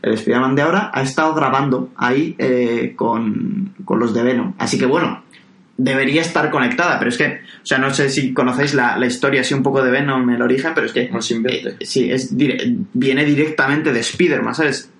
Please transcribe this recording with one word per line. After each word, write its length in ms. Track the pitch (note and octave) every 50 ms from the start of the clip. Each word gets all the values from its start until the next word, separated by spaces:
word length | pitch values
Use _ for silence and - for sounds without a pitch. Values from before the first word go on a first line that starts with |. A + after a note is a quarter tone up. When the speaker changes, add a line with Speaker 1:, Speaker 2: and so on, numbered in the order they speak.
| -
Speaker 1:
el 120 | A2 A2
Spider-Man 400 | A2 - - B2+ B2 C3 C3 C#3
de 80 | C#3 C#3+
ahora 280 | D#3+ E3+ G3+ G#3+ - -
ha 80 | - C3+
estado 320 | C3+ - - D#3 D#3+ D#3
grabando 560 | D#3 C#3+ C3 C3+ C3+ C#3+ C#3+ B2 B2+ B2+ - -
ahí, 400 | - - B2 B2+ C#3 D#3+ F3 F3+ -
eh, 540 | - C3 B2+ B2 B2 A#2 A#2 A#2 A#2+ - -
con, 800 | - A2 A2+ A2+ A2+ A#2 G#2+ G#2 - - - - - - - - - -
con 140 | - - A2+
los 160 | A#2+ A#2 G#2+
de 80 | A#2 A#2
Venom. 320 | B2 B2+ A#2+ G#2+ F#2+ - -
Así 200 | - G#2+ - G2+
que, 80 | B2+
bueno, 380 | B2+ C#3 E3+ D#3+ A2 - - - _ - - - _ - _ - _ _
debería 440 | - B2+ C3 C3+ C3+ C#3 C3 C#3+ D#3+ E3
estar 280 | - - D#3+ D3+ D3+
conectada, 460 | - C#3+ B2+ A#2+ - - F3 F3 C#3 A#2
pero 80 | A2+ A#2+
es 80 | B2 -
que, 60 | D3+
o 420 | C3+ A#2 - - - - - -
sea, 120 | - C#3+ C3
no 140 | C3 - -
sé 160 | - C#3+ C3+
si 240 | C3 - C3 B2 -
conocéis 400 | - B2+ B2+ B2 B2+ C#3+ C#3+ C#3
la, 220 | - B2 A#2+ G#2+
la 100 | A2 B2
historia 340 | B2 B2 - - C#3 C3+ C3
así 120 | B2+ - C#3+
un 100 | C3+ B2+
poco 180 | C#3 C3 C3+ C3
de 80 | B2+
Venom, 400 | B2 C#3 C#3+ C#3+ C3+ C3 B2+ B2
el 100 | A#2+ A#2 B2
origen, 300 | B2 B2+ C3+ C3 D#3+ D#3+
pero 100 | - F3+
es 60 | - -
que, 160 | B2+ A#2+ -
Speaker 2:
No 100 | - A#2
se 140 | A2 - A#2+
invente. 360 | A2+ A2+ B2+ - - - - - -
Speaker 1:
eh, 40 | -
sí, 240 | - - C3+ B2 -
es 280 | - C3 - - G#2 B2
dire-, 380 | D3 C3+ - - - B2 A#2+ G2+ - - -
viene 320 | B2+ B2 C3+ C3 C#3 D3+
directamente 680 | D3 D3 C#3 D3+ D#3 D#3 - C#3 C3+ C#3+ D3+ D#3 D#3+ C3
de 60 | A2+
Spider-Man, 560 | A#2 - - - F3+ E3+ D3 - A2 A2+ A#2+
¿sabes? 380 | - D#3+ D3 B2+ - - - - _